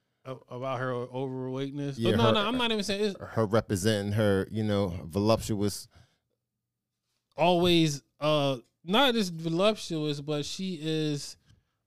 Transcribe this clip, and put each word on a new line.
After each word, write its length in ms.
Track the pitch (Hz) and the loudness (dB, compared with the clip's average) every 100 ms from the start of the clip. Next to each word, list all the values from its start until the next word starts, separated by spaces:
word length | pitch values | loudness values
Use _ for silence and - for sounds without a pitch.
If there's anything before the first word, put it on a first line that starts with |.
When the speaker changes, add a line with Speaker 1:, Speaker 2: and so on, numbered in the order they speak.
| _ _ | _ _
Speaker 1:
A-, 120 | 131 127 - | -16 -16 -16
about 300 | 123 131 123 | -12 -8 -6
her 140 | 131 | -4
overweightness. 1080 | 123 123 127 135 131 127 131 139 143 143 135 | -6 -6 -6 -6 -6 -6 -6 -6 -6 -6 0
Speaker 2:
Yeah, 140 | 113 | 2
Speaker 1:
Oh, 40 | 226 | 4
no, 60 | 226 | 4
Speaker 2:
her, 40 | |
Speaker 1:
no, 80 | 214 202 | 4 0
I'm 80 | 254 | 0
not 140 | 233 | 0
even 140 | 220 | -2
saying 200 | 196 196 | -2 -2
it's 120 | 214 190 | -2 -4
Speaker 2:
her 240 | - 113 | -6 -2
representing 680 | 107 110 - 98 107 104 101 | 2 2 0 0 2 0 0
her, 340 | 104 104 95 - | 0 2 2 0
you 120 | 107 | -2
know, 320 | 107 101 98 85 | 0 0 0 -4
voluptuous. 840 | 80 98 107 117 - 104 101 - - _ _ _ _ _ _ _ _ _ _ _ _ _ _ - | -4 0 2 2 0 -2 -2 -4 -12 _ _ _ _ _ _ _ _ _ _ _ _ _ _ 2
Speaker 1:
always, 680 | 170 175 175 170 156 139 - - | 4 6 6 6 4 0 -10 -4
uh, 380 | 151 151 139 127 - _ | 0 2 2 -2 -8 _
not 320 | 165 220 277 226 | 0 2 4 2
as 120 | 185 | -2
voluptuous, 920 | 165 165 165 208 214 - 151 151 143 | -4 -2 2 2 0 -4 -4 -4 -4
but 240 | 143 147 | -4 -4
she 340 | 143 - 190 160 | -6 -6 -8 -6
is, 560 | 160 156 151 143 - - _ _ _ _ | -4 -2 -2 -4 -8 -16 _ _ _ _